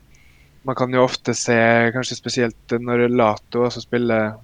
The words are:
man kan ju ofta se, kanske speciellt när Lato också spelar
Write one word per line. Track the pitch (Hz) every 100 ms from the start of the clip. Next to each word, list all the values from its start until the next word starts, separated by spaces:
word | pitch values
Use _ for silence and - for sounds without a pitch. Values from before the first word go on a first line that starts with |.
| _ - - _ _ _
man | 131
kan | 123 127
ju | 127
ofta | 127 - -
se, | 117 - 117 117 117 117
kanske | 127 123
speciellt | 123 120 127 117 - -
när | 120 123 120 120
Lato | 123 110 104 - 120 123
också | 117
spelar | - 120 120 110 107 110